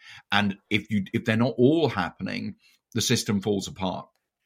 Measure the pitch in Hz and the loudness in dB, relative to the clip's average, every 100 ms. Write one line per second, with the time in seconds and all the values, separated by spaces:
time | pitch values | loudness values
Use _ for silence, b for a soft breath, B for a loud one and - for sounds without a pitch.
0 | B B B 101 104 - - 104 - 104 | B B B 0 0 -2 -2 -2 0 -4
1 | 95 - - 110 127 - 127 165 135 98 | -2 -2 0 2 2 4 4 6 2 0
2 | 87 - 98 98 107 - b b _ 113 | -4 -6 -8 -6 -8 -12 b b _ -4
3 | - 120 - 101 107 101 - 76 92 - | 0 0 0 -2 0 -2 -4 -6 -6 -6
4 | - _ _ _ | -10 _ _ _